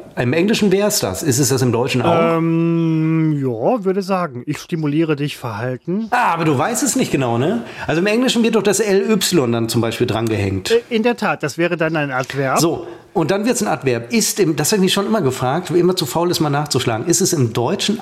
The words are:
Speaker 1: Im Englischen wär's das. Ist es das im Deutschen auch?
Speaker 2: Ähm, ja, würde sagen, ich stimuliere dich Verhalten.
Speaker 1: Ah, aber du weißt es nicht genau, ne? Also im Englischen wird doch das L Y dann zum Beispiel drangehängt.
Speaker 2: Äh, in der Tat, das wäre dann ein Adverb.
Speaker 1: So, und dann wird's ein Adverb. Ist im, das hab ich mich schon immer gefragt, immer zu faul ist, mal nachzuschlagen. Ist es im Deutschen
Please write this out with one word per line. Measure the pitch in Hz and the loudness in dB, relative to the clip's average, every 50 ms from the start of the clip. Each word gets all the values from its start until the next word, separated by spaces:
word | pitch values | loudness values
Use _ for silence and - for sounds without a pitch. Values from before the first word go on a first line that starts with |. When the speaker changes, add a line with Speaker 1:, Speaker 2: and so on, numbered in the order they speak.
| - - - | -18 -12 -6
Speaker 1:
Im | - 135 120 139 | -4 -2 0 2
Englischen | 170 175 208 226 - 220 202 180 | 2 2 2 2 2 2 2 4
wär's | 196 202 208 202 - | 4 2 2 0 0
das. | - 104 92 - - | -2 -2 -4 -2 -2
Ist | 156 123 123 | 0 0 2
es | 147 110 | 2 2
das | 135 123 131 | 2 2 2
im | 123 | 2
Deutschen | 110 113 123 135 - 127 120 | 2 2 0 0 0 0 2
auch? | 170 170 165 165 165 165 165 | 2 4 4 2 2 2 2
Speaker 2:
Ähm, | 165 165 165 165 165 170 170 165 165 165 160 160 160 160 160 160 160 156 151 143 | 2 2 2 2 2 2 2 2 2 2 2 2 2 2 2 2 2 2 0 0
ja, | 135 131 120 110 120 170 247 247 185 | -2 -2 -2 -2 0 0 0 0 0
würde | 196 185 196 196 | -2 -2 -2 -2
sagen, | 175 196 185 180 160 127 123 123 | -2 -2 -2 -2 -4 -6 -8 -8
ich | - 147 - | -8 -8 -8
stimuliere | - - 180 165 156 147 143 156 165 156 156 | -8 -6 -4 -4 -2 0 0 0 2 0 0
dich | 135 143 147 - | -2 -2 -4 -6
Verhalten. | - - 120 110 101 117 127 127 123 _ - 175 208 226 208 | -6 -8 -8 -6 -6 -6 -6 -6 -6 _ -4 -4 -4 -4 -2
Speaker 1:
Ah, | 240 240 240 196 170 | 0 0 0 0 0
aber | 165 160 | 0 0
du | 160 147 127 | 2 2 2
weißt | 151 202 240 233 294 | 0 0 -2 -2 -2
es | 262 - | 0 0
nicht | 262 240 - - | 0 0 0 0
genau, | 151 135 117 120 117 | 0 0 0 0 0
ne? | 127 165 214 233 226 - - - - | 0 0 -2 -2 -4 -8 -12 -10 -6
Also | - 147 160 | -2 -2 0
im | 180 208 | 0 2
Englischen | 208 233 254 254 202 233 226 | 2 2 2 2 2 2 2
wird | 233 226 | 2 2
doch | 220 190 | 2 2
das | 208 202 - | 2 2 2
L | 220 208 190 196 - 226 | 2 2 2 2 4 2
Y | 220 196 180 - 180 170 131 117 117 | 2 2 2 2 2 2 2 2 2
dann | 117 113 113 | 0 0 0
zum | - 120 | 0 0
Beispiel | 113 117 113 - 127 - | 0 0 0 0 0 0
drangehängt. | 107 110 113 113 110 101 101 98 95 95 92 - 226 | 0 0 0 0 0 0 0 0 -2 -2 0 0 0
Speaker 2:
Äh, | 233 240 - | 0 0 0
in | 247 220 220 | 0 0 2
der | 240 240 | 0 0
Tat, | - 220 190 151 143 - | 0 -2 -2 -2 -2 -4
das | 147 - | -4 -2
wäre | - 170 175 175 | -2 -2 0 0
dann | 160 165 160 160 | 0 0 0 0
ein | 160 147 143 | 0 -2 -2
Adverb. | 131 127 131 - - 135 139 131 139 147 | -2 -4 -4 -4 -4 -2 -2 0 2 2
Speaker 1:
So, | 147 170 147 - 175 - - - - - - | 2 2 0 -2 -6 -10 -14 -16 -14 -6 -2
und | 190 160 147 | -2 0 0
dann | 190 202 214 | 0 0 0
wird's | 240 233 233 220 | 0 0 0 -2
ein | 208 | -2
Adverb. | 175 143 - 135 120 117 117 117 - | -2 -2 -2 -2 -2 -2 -2 -2 0
Ist | 233 208 - - - | 0 0 0 0 0
im, | 196 156 165 | 0 0 0
das | 139 151 - 226 | 0 -2 0 2
hab | 208 | 2
ich | 185 | 2
mich | 180 - | 2 2
schon | 202 196 | 0 0
immer | 202 214 220 165 | 0 0 0 0
gefragt, | 131 120 - 131 123 135 170 180 - | 0 -2 -2 -2 -2 -2 -2 -2 0
immer | 147 175 170 180 185 | 2 2 2 2 2
zu | 180 165 | 0 -2
faul | - - 160 170 175 170 | -2 -2 0 0 0 0
ist, | - | 0
mal | 160 151 | 0 0
nachzuschlagen. | 143 143 156 147 - 135 - 127 113 110 - | 0 0 -2 0 -2 -2 0 0 -2 -2 0
Ist | 175 165 - | 0 0 2
es | 190 - 175 | 2 0 2
im | 151 131 113 110 | 2 0 0 0
Deutschen | 127 117 131 185 202 - - 202 - | 0 0 0 0 -2 -2 -2 -2 -4